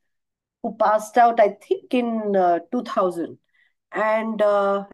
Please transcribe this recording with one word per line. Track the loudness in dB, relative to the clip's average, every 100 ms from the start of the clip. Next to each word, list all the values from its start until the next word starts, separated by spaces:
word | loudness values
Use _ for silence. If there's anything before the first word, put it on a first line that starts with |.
| _ _ _ _ _ _
who | -10 -2
passed | 0 0 0 2
out, | 4 4
I | 2 0 -6
think, | -6 -2
in, | -2 -2 -4 -2 0
uh, | 2 0 -2
two | -8
thousand. | -6 -2 -2 -2 -8 -12 _ _ _ _ _
And, | -4 -2 0 -2 -2
uh, | 0 2 0 -2 -6